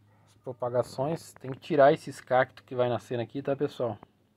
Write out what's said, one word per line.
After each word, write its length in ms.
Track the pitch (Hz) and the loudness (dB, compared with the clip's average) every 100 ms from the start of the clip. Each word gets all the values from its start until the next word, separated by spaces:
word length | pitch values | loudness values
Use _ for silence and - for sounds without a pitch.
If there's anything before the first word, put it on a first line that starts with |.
| _ _ _ _ | _ _ _ _
As 160 | - | -16
propagações, 800 | 123 123 123 117 - 139 165 - | -8 -2 -2 -2 -4 -4 -6 -10
tem 160 | - 127 | -16 -14
que 80 | 131 | -14
tirar 340 | - 151 139 | -2 6 6
esses 300 | 156 - 135 | 6 -4 -16
cactos 420 | - 127 131 - _ | 0 0 0 -4 _
que 80 | 123 | -2
vai 120 | 123 | 0
nascendo 360 | 113 - 123 | -2 -4 -6
aqui, 180 | 110 143 | -6 -6
tá, 140 | 139 135 | -6 -4
pessoal? 420 | 147 - 120 104 - _ _ | -4 -4 -6 -6 -14 _ _